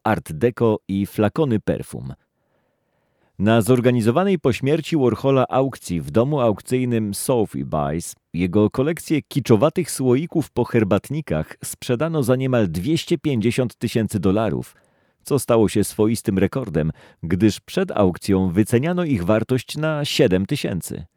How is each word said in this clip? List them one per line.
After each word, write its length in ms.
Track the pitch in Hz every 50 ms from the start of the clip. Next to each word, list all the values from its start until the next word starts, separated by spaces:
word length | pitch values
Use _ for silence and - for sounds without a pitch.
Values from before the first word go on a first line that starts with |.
| -
art 300 | 107 107 82 - - 80
deco 440 | 76 117 123 120 - 120 113 107 - _
i 180 | - 95 98 101
flakony 540 | - - - 104 101 - - 160 - 107 104
perfum. 540 | - - - - - - - 58 - 65 - - _ _ _ _ _ _ _ _ _ _ _ _ _ _ _ _ _ _ _ _ _ _ _ -
Na 220 | 95 107 113 117
zorganizowanej 760 | 101 107 131 120 110 127 123 120 104 113 117 165 190 202 190 165
po 140 | - 139 113
śmierci 440 | - 131 135 151 160 143 - 170
Warhola 480 | 151 131 120 107 - - 139 135 131 123 -
aukcji 520 | - 127 135 135 - - - - 87 82
w 100 | 69 71
domu 280 | 73 110 120 139 151 143
aukcyjnym 720 | 123 113 101 - - - 123 127 127 123 120 113 110 101
Sotheby's 1040 | 101 - - - 131 120 104 - - 67 69 64 - 76 73 71 76 85 - - - - _ _ -
jego 360 | 82 90 92 85 104 107 104
kolekcję 520 | - - 131 151 175 - - - 160 143
kiczowatych 680 | - - - 147 117 - 120 101 127 160 - 185 165 -
słoików 600 | - - 131 127 123 135 170 165 - - 127 -
po 120 | - 123 120
herbatnikach 920 | - - 117 107 90 104 95 - - 139 156 156 - 82 78 78 - - - -
sprzedano 600 | - - - - - 123 113 151 165 165 156 131
za 120 | 117 127
niemal 360 | 131 131 131 127 120 107 87
dwieście 460 | 78 90 87 131 165 135 - - 175
pięćdziesiąt 580 | 160 - 156 139 113 98 120 113 - 127 110 -
tysięcy 440 | _ - 113 - 123 110 95 - 101
dolarów, 560 | 87 98 92 107 113 101 73 62 64 - - _ _ _ _ _ _ _ _ _ _
co 160 | - 147 131
stało 300 | - - 120 113 107 95
się 140 | - 107 98
swoistym 540 | - - - 107 110 117 - - - 98
rekordem, 540 | 95 98 90 - 135 127 - 78 80 76 80 - - - - _ _ -
gdyż 360 | 80 92 90 107 107 - -
przed 320 | - - - 180 190 185
aukcją 580 | - - 101 92 82 - - - 98 95 - 92
wyceniano 540 | 82 101 107 - - 117 135 165 180 180 175
ich 200 | 156 139 90 87
wartość 520 | 87 107 110 110 - 127 127 - - -
na 280 | 151 156 156 156 147 147
siedem 400 | - - - 147 107 185 95 98
tysięcy. 600 | - 151 - - - 104 82 - - - - 87 - _